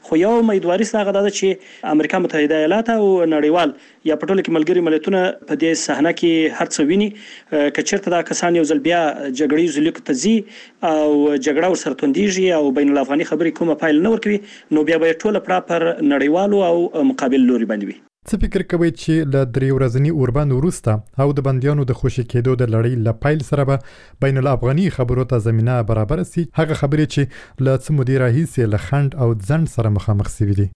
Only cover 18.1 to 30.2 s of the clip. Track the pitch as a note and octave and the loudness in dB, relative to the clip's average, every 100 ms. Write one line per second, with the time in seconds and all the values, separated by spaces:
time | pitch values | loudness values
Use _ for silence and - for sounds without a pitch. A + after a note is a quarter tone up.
18.1 | _ - G3 - F#3+ F#3+ F3 E3+ - - | _ -6 -2 0 -2 -2 0 0 -2 -2
19.1 | D#3+ D3 C3+ C3+ C3 C3+ C3+ C3 B2 D3 | 0 2 0 0 0 0 0 0 2 0
20.1 | D#3+ B2+ B2+ D3 B2+ E3+ - - G#2+ - | 0 0 0 0 0 0 -2 -2 -2 -4
21.1 | - C#3+ C#3+ C3+ C3 C3+ D3 C3 A#2+ C3 | 0 0 0 0 0 0 0 0 -2 -2
22.1 | - A#2 A#2+ B2 B2 B2 A2 A#2 B2+ A2+ | -2 -2 0 0 0 0 2 0 0 -2
23.1 | A2 C#3+ D#3 C3 C#3+ C3+ C#3 - - - | 0 -2 -2 -2 -2 0 0 -4 -20 -20
24.1 | - C3+ C3+ C3+ B2+ A#2+ D3 F#3+ - B2 | -4 0 2 0 0 0 0 0 -2 -2
25.1 | B2 B2+ B2 A2 A2+ A2+ B2 G#2+ A2 G#2+ | 0 0 0 2 2 2 0 0 0 0
26.1 | E3 F3+ E3+ E3 - D#3+ D3 C#3+ D3+ D3 | 0 0 -2 -2 -2 0 0 2 2 2
27.1 | - C#3 - - - C3 C3 - D3+ B2+ | 0 -2 -4 -20 -2 0 0 0 0 2
28.1 | C3 B2 B2+ D#3+ - A2 G#2 - C3+ C#3 | 2 4 2 0 0 0 0 0 0 0
29.1 | C#3 A#2+ A2+ F#2+ D#3 D#3+ - A2 G2+ - | 0 0 0 0 0 0 0 0 0 0
30.1 | G2+ | 0